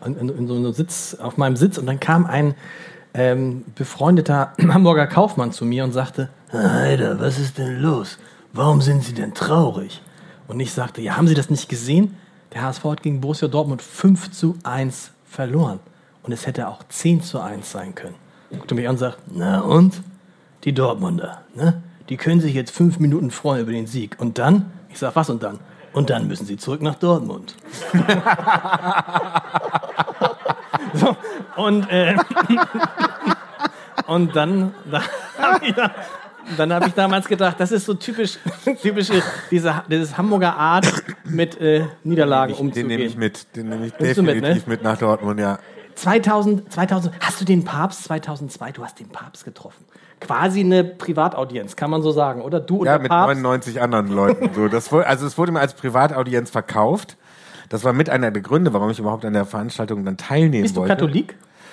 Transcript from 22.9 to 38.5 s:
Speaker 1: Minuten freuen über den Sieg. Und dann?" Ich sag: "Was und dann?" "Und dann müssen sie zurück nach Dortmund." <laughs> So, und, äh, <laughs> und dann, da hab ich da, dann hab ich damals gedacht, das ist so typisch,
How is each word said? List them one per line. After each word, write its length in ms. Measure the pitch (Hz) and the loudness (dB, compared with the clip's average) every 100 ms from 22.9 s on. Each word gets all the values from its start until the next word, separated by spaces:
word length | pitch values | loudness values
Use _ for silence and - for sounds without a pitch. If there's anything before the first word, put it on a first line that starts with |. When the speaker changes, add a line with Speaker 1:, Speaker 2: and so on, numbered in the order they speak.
| 170 | 6
Speaker 1:
Minuten 320 | 147 160 127 | 2 2 -2
freuen 320 | - 147 127 | -2 -2 -2
über 80 | 113 | -2
den 160 | 117 110 | -4 -4
Sieg. 300 | 123 104 - | -8 -8 -6
Und 200 | 120 123 | -6 0
dann?" 340 | 135 196 190 - - | 4 4 2 -10 -20
Ich 100 | - | -8
sag: 160 | 127 | -2
"Was 160 | 160 151 | 0 0
und 140 | 117 | -4
dann?" 160 | 104 101 - - - | -6 -10 -18 -20 -6
"Und 180 | 143 143 | -2 0
dann 160 | 117 104 | 0 -2
müssen 200 | 95 101 | -6 -8
sie 100 | 101 | -10
zurück 260 | 131 151 | -8 -4
nach 140 | 151 147 | -4 0
Dortmund." 580 | 175 165 110 95 - - - - - | 2 2 0 -10 -14 -20 -16 -12 0
<laughs> 120 | 175 - 190 214 180 208 175 190 175 180 185 175 175 185 170 - - - - - - - - - - - - - - 254 | 2 4 2 2 2 2 0 4 2 4 -2 0 -4 -2 -4 -2 -4 -2 -4 -4 -4 -4 -2 -2 -2 -6 -8 -6 -6 -4
So, 240 | 156 269 - 440 359 - - | 2 2 2 -8 -12 -12 -2
und, 340 | 208 208 196 | 2 2 2
äh, 260 | 180 175 202 - 349 285 339 - - 320 - 320 | 2 4 2 2 0 2 2 2 -2 -4 -2 -4
<laughs> 1000 | - - - - - 294 - - - - | -2 -2 -2 -6 -8 -8 -8 -10 -8 -2
und 300 | 175 165 151 | 2 2 2
dann, 360 | 156 190 190 - 143 | 2 2 0 -4 -6
da 140 | 151 - 539 - - | -4 -4 -10 -12 -2
hab 220 | 320 381 | 2 2
ich 120 | 330 | 2
da, 160 | 247 220 - - - - - - 160 | 0 0 -2 -14 -16 -18 -20 -10 -2
dann 160 | 156 | 0
hab 140 | 175 180 | 2 2
ich 80 | |
damals 320 | 196 190 190 190 | 2 2 2 0
gedacht, 300 | 190 185 170 | 0 0 0
das 140 | 180 | 0
ist 120 | 214 208 | 0 0
so 80 | |
typisch, 440 | 190 - 226 202 - 175 | -4 -4 -4 -4 -4 -10